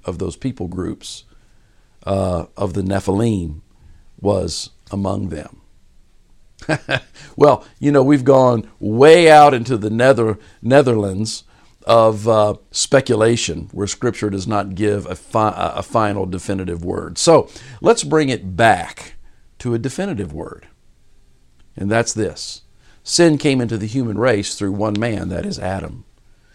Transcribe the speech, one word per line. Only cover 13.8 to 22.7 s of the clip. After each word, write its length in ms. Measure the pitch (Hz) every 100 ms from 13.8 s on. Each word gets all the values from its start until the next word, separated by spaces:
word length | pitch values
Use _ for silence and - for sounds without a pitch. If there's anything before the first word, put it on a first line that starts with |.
| 98
Scripture 420 | - 123 - 104
does 180 | 98 90
not 280 | 107 98
give 320 | 92 104 104 92
a 100 | 92
fi-, 560 | - 113 107 - 87
a 80 | -
final 440 | - 113 107 101 92
definitive 580 | 90 - 95 92 87
word. 320 | 85 92 82 -
So 320 | - 156 - - - -
let's 240 | - 226
bring 240 | 147 156 143
it 280 | 113 95 90
back 580 | 113 92 82 - - - - - _ _
to 120 | 123
a 60 | 117
definitive 540 | 131 - 196 131 87
word. 360 | 76 82 - - _ _ _ _ _ _ _ _ _ _ -
And 140 | 98
that's 220 | 113 117
this. 500 | 110 95 - - - _